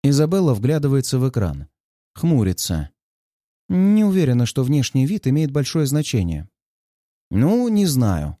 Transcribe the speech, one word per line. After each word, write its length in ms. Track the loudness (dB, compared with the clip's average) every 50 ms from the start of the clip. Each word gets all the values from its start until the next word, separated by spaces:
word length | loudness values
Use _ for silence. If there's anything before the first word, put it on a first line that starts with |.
| 2
Изабелла 520 | 2 2 2 2 2 2 0 2 2 0
вглядывается 640 | 0 0 -2 0 0 0 0 0 0 -2 -2 -2 -2
в 100 | -2 -2
экран. 380 | -2 -2 -2 -2 -4 -8 -12 -16 _ _ _ _ _ _ _ _ _
Хмурится. 760 | -4 0 2 2 2 2 0 -2 -4 -4 -4 -4 -4 -4 -8 _ _ _ _ _ _ _ _ _ _ _ _ _ _ _ -2
«Не 340 | 0 2 4 4 4 4 2
уверена, 420 | 2 2 2 2 2 2 2 0
что 160 | 0 0 -2 0
внешний 420 | 0 0 0 0 0 0 0 0
вид 220 | 0 -2 -2 -2
имеет 240 | 0 0 0 0 -2
большое 340 | -2 -4 -4 -2 -2 -2 -2
значение». 640 | 0 -2 -2 -2 -2 -2 -2 -2 -2 -4 -6 -8 -12 _ _ _ _ _ _ _ _ _ _ _ _ _ _ _ _
«Ну, 400 | 0 0 2 2 2 0 0 0
не 160 | 0 0 0
знаю». 520 | 2 2 0 0 0 0 -2 -4 -6 -10 _